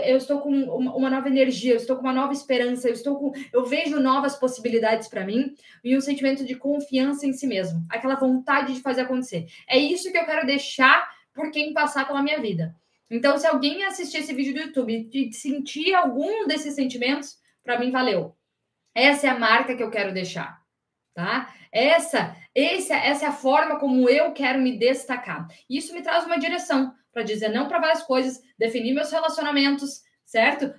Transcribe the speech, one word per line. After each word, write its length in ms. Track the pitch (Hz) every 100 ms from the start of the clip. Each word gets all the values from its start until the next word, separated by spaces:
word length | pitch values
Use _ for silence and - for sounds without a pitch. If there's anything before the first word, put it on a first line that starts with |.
| -
eu 80 | 262
estou 240 | 254 285
com 100 | 285
uma, 460 | 277 254 247 254 254
uma 140 | 262
nova 180 | 269 269
energia, 460 | 269 262 - 254
eu 40 | 226
estou 180 | 240 254
com 80 |
uma 100 | 262
nova 180 | 262 285
esperança, 560 | 277 - 247 247 247 247
eu 60 |
estou 240 | 233 240 277
com, 140 | 277 - -
eu 140 | 240 240
vejo 340 | 294 320 294
novas 360 | 262 269 277 269
possibilidades 720 | 254 254 226 226 220 226 -
pra 180 | 208 190
mim 300 | 226 277 - - -
e 140 | 240 269
um 40 |
sentimento 440 | 277 277 269 277 254
de 100 | 254
confiança 720 | 277 285 277 262 269 285 285
em 80 |
si 140 | 262 269
mesmo, 360 | 196 170 165 -
aquela 260 | 226 262 269
vontade 580 | 262 254 - 277 269
de 80 | 254
fazer 200 | 285 247
acontecer. 460 | 254 254 254 175 165 - -
É 100 | 262
isso 320 | 294 359 381
que 60 | 349
eu 80 | 330
quero 200 | 311 254
deixar 640 | 277 - - 262 330 - - _
por 160 | - 302
quem 240 | 302 302
passar 320 | 302 294 277 269
pela 160 | 277
minha 180 | 285 302
vida. 360 | 226 170 165 - _ _ -
Então, 280 | 233 277 302
se 100 | 320
alguém 360 | 277 285 339
assistir 340 | 381 381 330 311
esse 160 | 277
vídeo 200 | 254 269
do 60 | 269
YouTube 500 | 320 269 220 226 226
e 220 | 269 226
sentir 600 | - 285 285 285 285 339
algum 520 | 370 302 247 330 440 359
desses 300 | 311 285 277
sentimentos, 640 | 254 240 247 294 - - _ _
pra 160 | - 240
mim 120 | 254
valeu. 440 | 254 254 185 - _ _ _ _ _ _
Essa 340 | 226 269 277 277
é 20 |
a 100 | 240
marca 360 | 220 240 262 247
que 80 |
eu 60 | 214
quero 240 | 214 196
deixar, 480 | 185 180 170 - - _ _ _ _ _
tá? 400 | - 180 254 254 - -
Essa, 640 | 214 269 339 330 226 165 - -
esse, 380 | - 311 370 -
essa 340 | 294 262 285 302
é 20 |
a 40 |
forma 460 | - 262 294 320 294
como 300 | 277 254 247
eu 220 | 277 330
quero 280 | 302 269 269
me 180 | 254 208
destacar. 720 | 240 269 - 254 - 160 165 - -
Isso 240 | 269 -
me 80 | 339
traz 240 | 339 339 330
uma 120 | 339
direção 560 | 330 349 - 277 262 - _
pra 120 | 240
dizer 260 | 202 214 214
não 180 | 226 285
pra 120 | 330
várias 240 | 320 330
coisas, 380 | - 262 262 254 _ -
definir 360 | 226 240 226
meus 180 | 277 311
relacionamentos, 920 | 320 320 320 294 285 277 277 277 - _ _
certo? 500 | _ 226 254 285 269